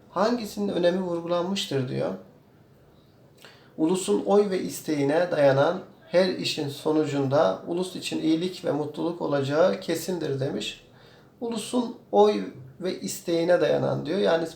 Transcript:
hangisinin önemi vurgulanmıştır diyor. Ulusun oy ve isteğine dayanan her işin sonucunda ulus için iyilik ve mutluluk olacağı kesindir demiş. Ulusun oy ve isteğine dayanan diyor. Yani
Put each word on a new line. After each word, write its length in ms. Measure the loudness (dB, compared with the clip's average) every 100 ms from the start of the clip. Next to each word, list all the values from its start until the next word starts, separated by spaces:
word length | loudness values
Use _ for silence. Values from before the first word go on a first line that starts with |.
| -8
hangisinin 640 | 0 0 0 -4 -4 -2
önemi 300 | 2 2 2
vurgulanmıştır 840 | -2 -4 -2 -2 -2 -4 -2 -2 -2
diyor. 220 | -4 -4 -6 -14 -20 _ _ _ _ -20 -20 _ _ -20 -20 -20 -20 -18 -2
Ulusun 480 | 0 0 0 0
oy 260 | 4 4 4
ve 100 | 0
isteğine 680 | -4 -6 -4 0 2 2 2
dayanan 500 | 4 6 6 2 0 -8 -20 0
her 200 | 2 2
işin 400 | 0 -4 -4 -6
sonucunda 920 | -4 0 2 2 0 2 4 4 0 -4
ulus 300 | -4 -4 -8
için 260 | -8 -2
iyilik 420 | 0 0 -2 -4
ve 80 | -4
mutluluk 500 | -4 -4 -4 -6 -4
olacağı 580 | -2 -2 0 2 2 2
kesindir 600 | -4 -4 -4 -4 -4 -2
demiş. 440 | -4 -4 -6 -10 -18 -20 -20 -20 -20 _
Ulusun 560 | -8 -6 -2 -2 -2 -8 0
oy 320 | 4 6 4 -6 -12 -18 -8
ve 200 | -6 -6
isteğine 600 | -8 -8 -2 0 4 4
dayanan 460 | 4 2 0 -2 -4
diyor. 120 | 0
Yani 300 | 2 2 -2